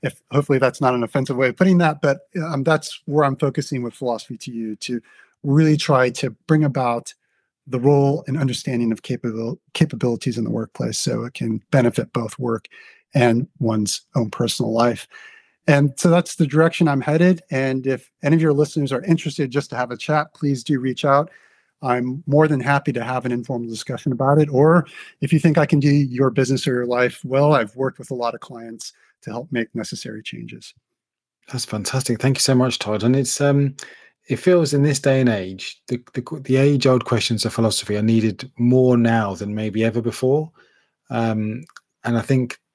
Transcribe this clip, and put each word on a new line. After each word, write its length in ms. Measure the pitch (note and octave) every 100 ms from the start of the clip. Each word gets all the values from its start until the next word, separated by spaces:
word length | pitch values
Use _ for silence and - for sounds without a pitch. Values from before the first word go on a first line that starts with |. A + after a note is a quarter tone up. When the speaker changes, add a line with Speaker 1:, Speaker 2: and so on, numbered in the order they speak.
Speaker 1:
If 200 | C3 - _
hopefully 300 | C#3 C#3+ C3+
that's 220 | B2+ -
not 120 | C3+
an 80 | B2+
offensive 360 | A#2 C#3 C3 B2+
way 100 | C3
of 100 | A#2+
putting 220 | F#3 F3+
that, 220 | E3+ D3
but, 260 | D3 C#3 _ F#3
um, 200 | D#3+ C#3
that's 380 | C3+ D#3 - - -
where 200 | D3 C#3
I'm 120 | C3+
focusing 440 | C#3+ C3+ C3+ C3+
with 120 | A#2+
Philosophy 440 | - B2+ A#2 - A#2
to 140 | -
You, 240 | A#2 A2 G#2+
to 240 | - B2 - _ _ _
really 340 | C#3+ C#3+ D#3+ D#3
try 320 | - C3+ B2+
to 200 | A#2+ C3 G#2+ -
bring 180 | D#3
about 500 | D3+ C3 B2 A#2+ - - _ _ _ _ -
the 140 | B2+
role 440 | B2+ C#3+ C#3 C#3+ -
and 100 | C3+
understanding 540 | C3+ A#2+ - B2 A#2
of 100 | A2
capabil-, 560 | - A#2+ A#2+ A2 A2+ E3+ _
capabilities 640 | - D#3 A2+ B2+ A#2 - A#2
in 60 |
the 80 | A2+
workplace 480 | A2+ A2 - A#2 A2
so 240 | - A#2
it 100 | A#2
can 300 | - A#2+ A2 _
benefit 420 | C#3 B2 - A#2
both 240 | - A2+ -
work 300 | B2 A2+ - - - _ _ C#3+
and 320 | A#2+ A#2 C3+ _
one's 440 | A2+ A2 G#2 - _
own 160 | - A2
personal 420 | - A#2 - A2+
life. 360 | A2+ A#2+ A2 - - - - _ _ -
And 260 | C#3+ C#3+ -
so 140 | F3+
that's 240 | E3+ E3+ -
the 100 | D3+
direction 420 | C#3+ E3 - D#3+
I'm 140 | C#3
headed. 400 | B2+ D#3 F3+ F3+ _
And 380 | C3+ C3+ C3 C3
if 240 | C3 - _
any 140 | C#3+ D#3+
of 60 |
your 120 | D#3+
listeners 380 | C#3+ D3 - C#3
are 100 | C3 C3+
interested 440 | E3 E3 - C#3
just 220 | B2+ -
to 40 | A#2+
have 140 | B2
a 80 | B2
chat, 380 | - D3+ D3 _
please 280 | D3 C3+
do 160 | - C#3
reach 240 | C3 B2
out. 280 | C#3+ C#3 C3+ - _ _ _ _
I'm 420 | C3 B2 B2 C3+ D#3
more 200 | C#3+ D#3
than 120 | D3
happy 340 | B2 C#3+ C#3+
to 100 | A#2+
have 220 | A#2 B2+ B2+
an 60 |
informal 380 | B2 A#2 B2 A#2
discussion 420 | A2 - B2 -
about 260 | A#2+ C3+ D3
it. 120 | D3
Or 360 | C3+ D3+ E3+ D3+ - - _
if 120 | C#3
you 60 | D#3+
think 180 | E3 D#3
I 80 | D3
can 140 | D3
do 100 | C#3+
your 400 | C#3+ C#3 B2 C3+
business 380 | A#2 B2+ C3 -
or 60 |
your 120 | B2 B2
life 400 | B2 B2 - C3
well, 280 | C3+ D3
I've 220 | D3 G#2+ A#2
worked 220 | C3+ -
with 140 | A#2+
a 40 | B2+
lot 200 | A#2+ A#2
of 60 |
clients 520 | - A#2+ A#2 A2+ - _ _ _
to 100 | -
help 200 | A2 -
make 220 | B2 A2
necessary 480 | A#2 A2+ - B2 A2
changes. 540 | G#2+ A#2+ A2+ A2+ - _ _ _ _ _ _ _ _
Speaker 2:
That's 140 | C3 -
fantastic. 560 | G#2+ G2 C3 - A#2
Thank 160 | C3 C3
you 40 |
so 120 | -
much, 240 | B2+ B2+ A#2
Todd. 240 | - G#2+
And 140 | A2 C3
it's, 260 | C3+ -
um, 340 | C#3+ C#3+ C#3 C#3 - - _ _ _
it 100 | A#2+
feels 360 | - F3+ D#3
in 100 | D3
this 160 | C#3+ C#3
day 200 | C#3+ C3+
and 100 | B2+
age, 520 | G#2+ F#2 F#2+ - - -
the, 140 | B2 -
the, 280 | - B2 D#3
the 140 | - C3
age-old 480 | C#3+ C#3+ C3 B2+ -
questions 400 | A#2 - A2+ A2
of 80 |
philosophy 420 | - A2+ G2 - G#2
are 80 |
needed 480 | A2 A2+ A2 F#2+ - _
more 400 | A#2+ B2+ B2+ A#2+
now 360 | A#2 A2+ G#2
than 200 | F#2+ G#2
maybe 300 | G#2 G#2+ G2+
ever 180 | A2+ A2+
before. 500 | A#2 - B2+ C#3+ D#3 _ _ _ _ _ _
Um, 540 | A#2+ A2+ A2 G#2+ A2+ D#3 - _ _
and 140 | - A#2
I 40 |
think 380 | G#2 C3+ B2 - _